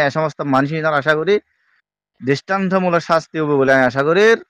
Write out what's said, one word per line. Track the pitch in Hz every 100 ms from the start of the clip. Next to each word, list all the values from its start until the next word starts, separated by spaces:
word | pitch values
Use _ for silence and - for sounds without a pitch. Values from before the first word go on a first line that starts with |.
| 143
এ |
সমস্ত | 156 156 -
মানুষ | 147 135 139
ইনার | 160 156
আশা | 147 139 151
করি | 160 208 - _ _ _ _ _ _ _
দৃষ্টান্তমূলক | 120 139 - 190 190 190 180 170
শাস্তি | - 165 - 160
হবে | 151 143
বলে | 135
আমি | 135
আশা | 127 131
করি। | 143 175 214 226 -